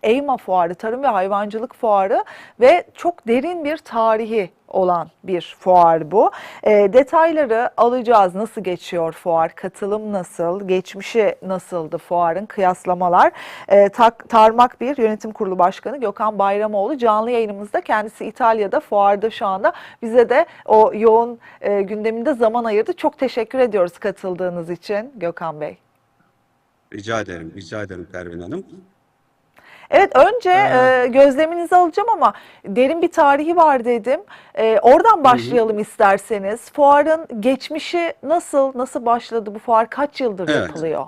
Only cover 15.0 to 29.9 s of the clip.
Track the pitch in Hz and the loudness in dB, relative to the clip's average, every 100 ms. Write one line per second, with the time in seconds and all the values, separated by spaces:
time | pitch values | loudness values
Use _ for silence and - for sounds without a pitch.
15 | 226 214 220 208 202 185 180 - 202 277 | -2 -2 -10 -6 -6 0 0 0 -10 -6
16 | 226 - 220 214 196 202 214 208 208 294 | -6 -4 -6 -2 -2 0 -2 -4 -4 -2
17 | 240 214 226 240 220 202 208 339 - 220 | 0 0 0 -2 -4 -8 -8 -8 -2 -4
18 | 214 - 220 - 226 226 196 - - 208 | -4 -12 -14 -2 0 0 0 -4 -2 0
19 | 202 202 220 - 214 190 269 - - - | 2 2 -2 -6 -6 -2 -4 -4 -20 -14
20 | 233 240 233 247 269 - - 220 214 180 | 0 2 4 2 0 -6 2 4 4 2
21 | 226 220 233 233 - - - 202 196 214 | 2 2 0 -8 -20 -10 -4 -2 -4 -4
22 | 220 226 233 254 233 233 226 208 233 349 | -6 -4 -4 0 0 0 -2 -2 -2 -4
23 | 302 - 254 240 220 262 247 202 175 - | -4 -4 -6 -4 -6 -2 0 0 -2 -4
24 | 208 190 190 175 185 175 165 175 - 202 | -8 -8 -10 -6 -6 -8 -10 -12 -8 -8
25 | 240 262 170 170 170 151 151 180 _ _ | -8 -10 -10 -8 -12 -10 -12 -14 _ _
26 | _ _ _ _ _ _ _ _ _ - | _ _ _ _ _ _ _ _ _ -18
27 | 101 113 101 87 80 85 98 110 101 90 | -8 -6 -6 -12 -14 -18 -14 -12 -12 -14
28 | 85 90 87 85 90 165 190 180 _ _ | -16 -16 -14 -14 -12 -12 -14 -20 _ _
29 | _ _ _ _ _ _ _ - - | _ _ _ _ _ _ _ -20 0